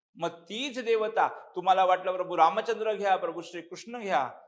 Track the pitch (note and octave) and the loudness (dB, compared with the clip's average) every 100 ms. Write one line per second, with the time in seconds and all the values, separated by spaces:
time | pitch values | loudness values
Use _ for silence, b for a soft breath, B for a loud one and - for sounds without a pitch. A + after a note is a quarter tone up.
0 | _ - E3 E3+ - G#3+ C#4 B3 A3+ A3+ | _ -8 -8 -8 -12 -8 -6 -6 0 0
1 | G#3+ G#3 C#3 - - F3+ F#3 F#3+ F#3 F#3 | 2 0 0 -2 -12 -4 2 4 6 2
2 | F3+ F#3 F3 E3+ E3 G#3 A3 G#3+ A3 G3+ | 0 -4 -2 4 4 4 -2 -2 -2 0
3 | G3+ F#3 E3+ E3 E3 F3 E3 F3+ A3+ A#3+ | 0 0 0 -6 -10 -12 -12 -16 -12 -10
4 | G3+ D#3 B2 - | 0 0 0 -6